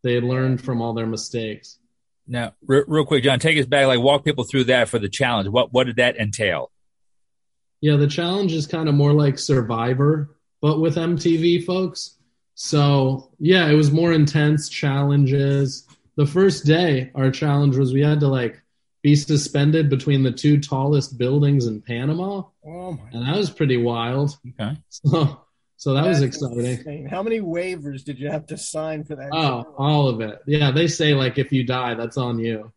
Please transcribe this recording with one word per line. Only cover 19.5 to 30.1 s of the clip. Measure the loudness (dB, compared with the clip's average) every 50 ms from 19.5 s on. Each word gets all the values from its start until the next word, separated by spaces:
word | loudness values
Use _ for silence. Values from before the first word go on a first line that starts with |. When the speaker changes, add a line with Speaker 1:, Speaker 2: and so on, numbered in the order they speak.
| 0 2 2 4 4 2 2 2
Speaker 1:
between | 0 0 0 0 2 2 2
the | 0
two | -2 0 2 2 4 2
tallest | 2 -2 -4 -2 0 2 2 0 0 -2 -6
buildings | -4 -2 0 2 2 2 4 2 2 0
in | -2 -4 -6
Panama. | -8 -8 -6 -4 -4 -4 -4 -4 -4 -6 -6 -8 -10 _ _ _ _
Speaker 3:
Oh | -18 -16 -14 -12 -12 -12
my | -12 -14 -14
Speaker 1:
And | -10 -8 -6
that | -4 -2
was | -2 -2 -4
pretty | -2 -2 0 0 2
wild. | 2 0 0 -2 -2 -4 -4 -2 -2 -2 -4 -6 _ _ -20 -12
Speaker 2:
Okay. | -8 -8 -8 -8 -10 _
Speaker 1:
So, | _ -20 -4 -2 0 2 2 2 0 -2 -8 _ _ _ _ _ _ _
so | _ -4 0 0
that | 2 2
was | 2 2 2
Speaker 3:
That's | 0 0 -2
Speaker 1:
exciting. | -6 -8 -6 -4 -4 -4
Speaker 3:
insane. | -4 -4 -6 -8 -12 -14 -12 -12
How | -10 -8 -6
many | -4 -2 -4 -4
waivers | -4 -4 -6 -4 -4 -6 -8 -8 -10 -12 -12 -10 -10
did | -12 -12
you | -10 -8 -8
have | -8 -8 -8
to | -10 -14
sign | -12 -12 -10 -8 -8 -6 -6 -8 -10 -10
for | -12 -12
that? | -12 -10 -6 -2
Speaker 1:
Oh, | 0 0 0 0 -2 -8 -12 -8
all | -2 0 2 2 4 2
of | 2